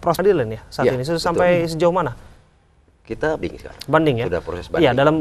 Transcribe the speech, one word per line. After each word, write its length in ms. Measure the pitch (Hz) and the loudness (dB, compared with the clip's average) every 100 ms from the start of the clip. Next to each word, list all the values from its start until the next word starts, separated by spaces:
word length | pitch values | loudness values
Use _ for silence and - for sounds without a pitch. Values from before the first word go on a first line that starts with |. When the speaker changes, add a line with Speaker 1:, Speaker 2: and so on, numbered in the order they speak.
Speaker 1:
proses 160 | 175 160 | -2 2
peradilan 240 | 190 180 110 | 2 2 0
ya 120 | 110 - | -6 -10
saat 240 | - 127 | -2 0
Speaker 2:
Ya, 20 | 127 | 0
Speaker 1:
ini, 80 | 131 | -2
sudah 140 | 170 | -2
Speaker 2:
betul. 80 | 175 | 0
Speaker 1:
sampai 180 | 170 180 175 165 | 2 2 2 0
sejauh 240 | 160 175 | 0 0
mana? 240 | 180 151 - - - _ _ _ _ _ _ - | 2 -2 -6 -16 -20 _ _ _ _ _ _ -12
Speaker 2:
Kita 320 | 113 156 156 | -4 -4 -2
banding 160 | 87 - | -6 -10
sekarang. 160 | - - - | -18 -14 -2
Speaker 1:
Banding 300 | 156 160 117 | 2 2 0
ya? 80 | 95 | -2
Speaker 2:
Sudah 160 | 85 | -4
proses 240 | 82 87 - | -4 -8 -4
Speaker 1:
Iya, 60 | |
Speaker 2:
banding. 240 | - 147 123 | 2 2 4
Speaker 1:
dalam, 160 | 143 156 | 2 2